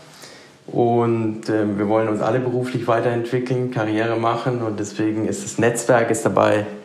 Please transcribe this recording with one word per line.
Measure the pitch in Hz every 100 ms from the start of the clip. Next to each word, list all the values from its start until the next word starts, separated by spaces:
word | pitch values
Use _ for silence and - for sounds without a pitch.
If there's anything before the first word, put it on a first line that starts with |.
| - - - - - - -
Und, | - 120 120 117 113 110 107 -
ähm, | 107 104 101
wir | 101
wollen | 110 110
uns | 104
alle | - 123
beruflich | 123 123 127 123 113
weiterentwickeln, | 113 123 117 117 127 127 127 127
Karriere | 123 107 107 117 113
machen. | 117 117 135 120
Und | 113 104
deswegen | 101 - 110 107 101
ist | 98
das | - -
Netzwerk | 117 - - 123 113
ist | 110 -
dabei | 98 107 104 104 -